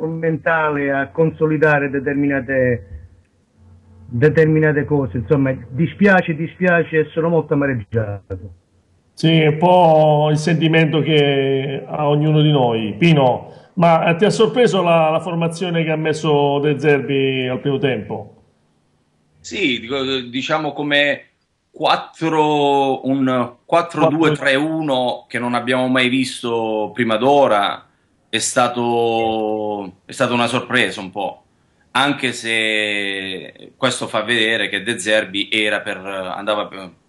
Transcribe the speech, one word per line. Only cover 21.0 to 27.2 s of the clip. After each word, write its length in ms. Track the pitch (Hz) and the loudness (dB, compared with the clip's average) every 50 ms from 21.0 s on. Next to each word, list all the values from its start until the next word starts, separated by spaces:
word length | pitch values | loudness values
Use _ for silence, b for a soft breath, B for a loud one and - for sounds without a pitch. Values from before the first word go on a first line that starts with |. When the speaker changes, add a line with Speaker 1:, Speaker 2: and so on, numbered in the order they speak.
| 147 143 135 - - _ _ _ _ _ _ _ _ _ _ | 2 2 0 -4 -6 _ _ _ _ _ _ _ _ _ _
Speaker 3:
quattro, 1300 | - 156 131 165 180 - - - - 160 160 160 156 151 151 151 147 143 143 139 139 139 135 131 131 - | -4 0 0 0 0 -2 -10 -10 -6 -4 -2 0 0 2 2 2 2 2 2 2 2 2 0 -2 -2 -2
un 500 | 131 135 139 131 131 127 127 120 120 - _ _ | -2 -2 0 0 0 0 0 -2 -4 -8 _ _
quattro 420 | - - 170 170 165 - 147 160 160 | 0 0 0 0 0 -2 0 2 2
due 240 | 147 160 165 151 151 | 2 2 2 2 2
tre 220 | 147 139 139 135 | 0 0 0 2
uno 400 | 135 151 160 160 160 156 147 135 | 2 0 -2 -2 -4 -2 -2 -2
Speaker 4:
Quattro. 320 | 127 127 120 117 - - - | 0 0 -2 -4 -6 -10 -8
Speaker 3:
che 100 | - 120 | -8 -6
non 140 | 120 123 120 | -4 -2 -4
abbiamo 360 | 120 117 123 127 127 127 127 | -2 -2 -2 0 0 0 0
mai 200 | 127 131 127 123 | 2 2 2 2
visto 840 | 123 135 127 127 - - - 120 117 117 113 110 110 107 107 101 - | 2 0 -2 -2 -6 -8 -6 -4 -2 -2 -2 -2 -2 -2 -4 -4 -2
prima 240 | - 120 113 110 | -2 -2 0 0
d'ora 680 | 107 | 2